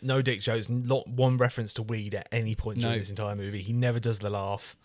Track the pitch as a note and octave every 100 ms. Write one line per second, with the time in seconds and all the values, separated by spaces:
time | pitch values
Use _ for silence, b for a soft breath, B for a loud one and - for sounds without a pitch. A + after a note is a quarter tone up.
0 | C3 C3+ B2+ G#2 A#2+ A2+ G#2+ A#2+ B2 C3+
1 | - B2 B2+ B2+ B2 - A2 A#2+ A2 A2
2 | G#2 G2 - A#2 A2 G#2 A2 A2+ A#2 A2+
3 | G2 G2+ G#2 G2+ G2 G2+ F#2+ A#2+ B2 A#2
4 | A#2+ G#2+ G#2 G2+ G2 G2+ - -